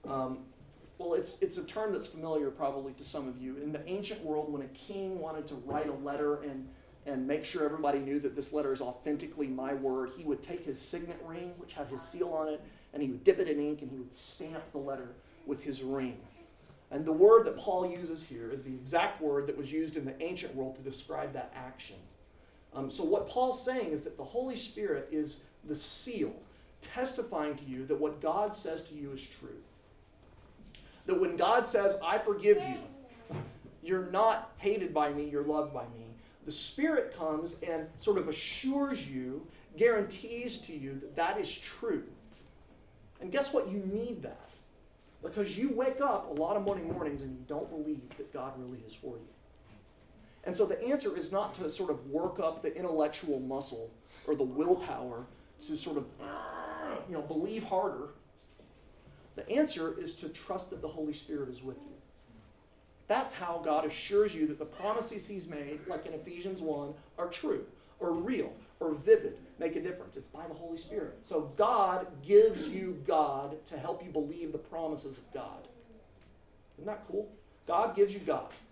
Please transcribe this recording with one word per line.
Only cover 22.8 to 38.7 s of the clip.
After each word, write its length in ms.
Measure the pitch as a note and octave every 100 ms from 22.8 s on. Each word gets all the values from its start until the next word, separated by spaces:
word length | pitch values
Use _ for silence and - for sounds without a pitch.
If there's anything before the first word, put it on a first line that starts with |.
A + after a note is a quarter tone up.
| -
so 140 | -
what 260 | F3+ - -
Paul's 360 | B3 B3+ B3
saying 260 | - B3+ F3+
is 140 | D3+
that 120 | D#3+ -
the 80 |
Holy 320 | - A#3 C4 A3+
Spirit 520 | - - G#3 D3+ -
is 300 | D#3 D3+ - - -
the 100 | D3
seal, 580 | D3 - - - A3+ - - - - - -
testifying 760 | - - C4 - - E3 D3+ C#3+
to 80 |
you 220 | C3+ B2+ C3
that 120 | C#3
what 220 | D3 D3
God 340 | D#3 F3 G#3
says 300 | - - E3
to 100 | -
you 160 | D3+ C#3+
is 160 | C3+ -
truth. 440 | - G#2+ G2+ - - - - - - - - - - - - - -
That 160 | - F#3
when 160 | F3+ E3
God 300 | F3+ A#3+ A3+
says, 320 | G#3 G3 -
"I 120 | E3 G#3
forgive 420 | - G3+ G#3 G#3
you, 760 | B3+ - - - - - - - - - - -
you're 260 | E3 F#3 F3+
not 400 | F#3+ A3 G#3+ - -
hated 360 | G3+ G#3 F3+
by 180 | D3+ D3
me, 120 | C#3+
you're 180 | D3 C#3+
loved 320 | D3 D3+ D3+
by 80 | C3 A#2+
me," 200 | A#2 A2+ A#2 - -
the 80 | -
Spirit 600 | - - - D#4 D4 -
comes 440 | - D#3+ D#3 E3+ - E3+
and 200 | D#3+ D#3 -
sort 200 | - G3
of 100 | D#3
assures 840 | D#3 - - C4